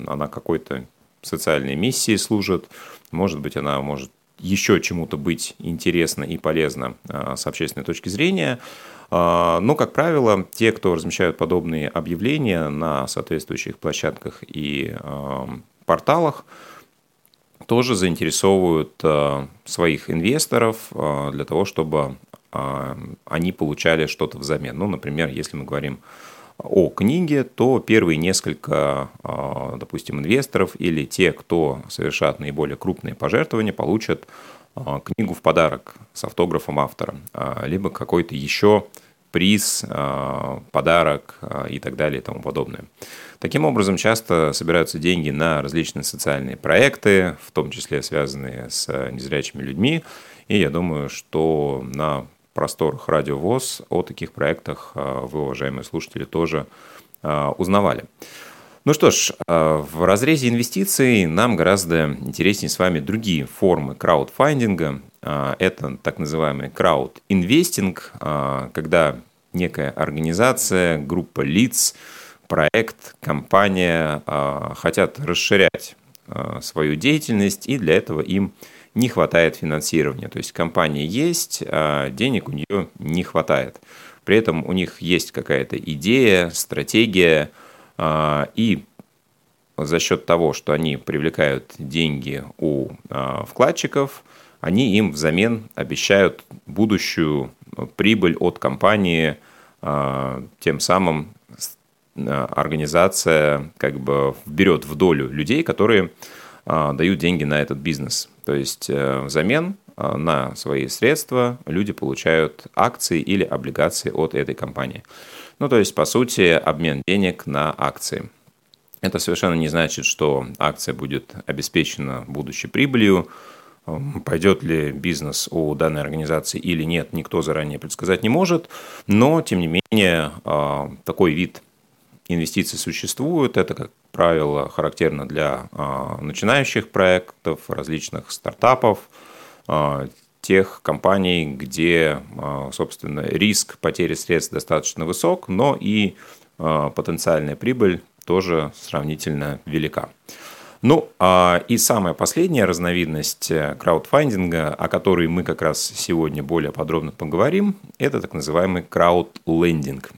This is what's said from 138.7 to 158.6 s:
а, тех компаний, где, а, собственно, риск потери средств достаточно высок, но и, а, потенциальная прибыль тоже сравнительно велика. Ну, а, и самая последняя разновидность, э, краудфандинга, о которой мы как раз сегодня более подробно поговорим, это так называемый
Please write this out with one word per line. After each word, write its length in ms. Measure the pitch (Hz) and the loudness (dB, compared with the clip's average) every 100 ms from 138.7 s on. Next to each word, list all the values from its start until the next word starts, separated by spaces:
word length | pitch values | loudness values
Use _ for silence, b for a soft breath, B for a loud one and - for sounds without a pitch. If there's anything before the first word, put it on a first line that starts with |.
| 127 117 95 - B B B B B - | 6 4 2 -4 B B B B B -4
а, 400 | 76 73 69 67 - _ _ | 0 0 -2 -6 -12 _ _
тех 400 | - 95 95 - | 2 4 4 -2
компаний, 640 | - 76 90 98 92 87 76 | -4 0 2 2 2 0 0
где, 760 | 65 65 78 82 85 80 71 - - | -6 -8 0 4 4 4 0 -8 -10
а, 320 | 73 69 69 | -6 -6 -6
собственно, 500 | - - - 80 73 | -6 -6 -6 -8 -6
риск 560 | 78 - 104 101 - - | -2 2 2 2 -2 -4
потери 340 | 80 - 82 | -2 0 -2
средств 400 | 78 - 82 - | -2 0 0 0
достаточно 520 | 76 - 80 - - 80 | -6 -2 -2 -2 -4 -4
высок, 440 | 90 170 180 - | 0 0 0 -2
но 260 | 95 139 - | 0 2 0
и, 380 | - 107 98 B B B B - | 0 0 0 B B B B -6
а, 320 | 80 78 71 | 0 0 0
потенциальная 640 | - 80 82 - 80 73 71 | -4 -4 -2 0 2 0 -4
прибыль 460 | 117 127 101 82 - _ - | -4 2 2 2 -6 _ -2
тоже 460 | 90 92 82 73 - | 0 2 0 -2 -8
сравнительно 840 | - 80 73 78 80 73 73 69 - | -6 -4 -4 -4 -4 -4 -4 -6 -4
велика. 440 | 78 76 - - _ B B B B B B | -2 -2 -4 -8 _ B B B B B B
Ну, 280 | 117 160 - - | 4 4 2 2
а, 460 | 92 92 90 87 - | 6 8 6 4 2
и 80 | 117 | 2
самая 360 | - 117 90 | 4 2 2
последняя 520 | 76 87 160 185 139 92 | 0 0 2 2 4 4
разновидность, 840 | 85 87 87 78 78 73 - - | 2 0 0 0 -2 -4 -6 -2
э, 240 | 80 73 69 | -2 -2 -2
краудфандинга, 920 | 90 80 - 139 147 95 90 82 76 | 0 0 2 2 4 0 0 0 -2
о 160 | 76 - | -2 -2
которой 380 | 92 98 87 82 | 0 2 2 2
мы 160 | 87 | 0
как 180 | 85 80 | -2 -2
раз 200 | 80 73 | -2 -2
сегодня 640 | - - - 85 78 73 | -4 -6 -2 0 0 -2
более 300 | 69 82 71 | -2 -2 -2
подробно 380 | - 76 80 76 | -4 -2 -2 -4
поговорим, 640 | - 78 82 127 190 208 196 - - | -8 -4 0 2 2 0 -2 -10 -4
это 220 | 131 120 | -2 -2
так 120 | - | -6
называемый 500 | 78 73 80 | -8 -2 0